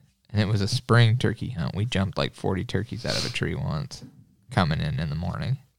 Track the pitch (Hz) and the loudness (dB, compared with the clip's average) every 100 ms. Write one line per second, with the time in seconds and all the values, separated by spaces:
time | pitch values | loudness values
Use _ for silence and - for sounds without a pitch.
0 | _ _ _ 104 104 104 98 123 - 117 | _ _ _ 0 2 2 0 0 4 6
1 | 113 123 110 - - - 73 - 120 92 | 6 4 2 -2 -6 -4 -4 -2 -2 0
2 | 98 - 73 - - 95 - 92 107 - | 0 0 -4 -2 -2 -2 -2 -4 -4 -6
3 | - - - - 82 85 - 76 - - | -4 -2 -2 -2 -2 -2 -2 -4 -6 -12
4 | - - - _ - 104 80 80 78 69 | -18 -20 -20 _ -2 2 2 2 -2 -2
5 | 80 78 90 - - 139 - | -2 -2 -4 -4 -2 -4 -6